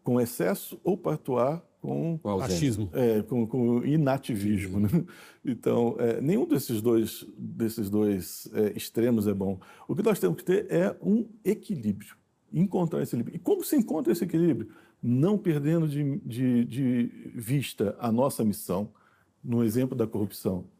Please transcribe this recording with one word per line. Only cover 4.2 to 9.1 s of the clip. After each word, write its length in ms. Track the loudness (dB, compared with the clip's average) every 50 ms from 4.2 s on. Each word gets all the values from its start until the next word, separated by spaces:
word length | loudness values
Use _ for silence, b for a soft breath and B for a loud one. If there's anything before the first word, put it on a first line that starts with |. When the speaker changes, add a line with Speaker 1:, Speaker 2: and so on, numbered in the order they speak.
| -2 -4 -4 -2 0 0 0 0 -2 -2 0 0
Speaker 1:
né? 100 | 2 2 2 2 0 B B B B B B B -6
Então, 500 | -6 -6 -2 0 0 2 2 2 0 0 0
é, 220 | 0 0 0 0
nenhum 240 | 0 0 2 0 2
desses 360 | 0 0 0 0 -2 -2 0
dois, 440 | 2 4 4 4 2 0 -4 -10 -16 -16 -14
desses 520 | -12 -12 -10 -4 -2 -2 -2 -2 -4 -4 0
dois, 580 | 2 2 2 2 2 0 -2 -6 -10 -14 -14 -6 -2
é, 200 | 0 0 0 0
extremos 520 | -4 -10 -4 -2 0 2 4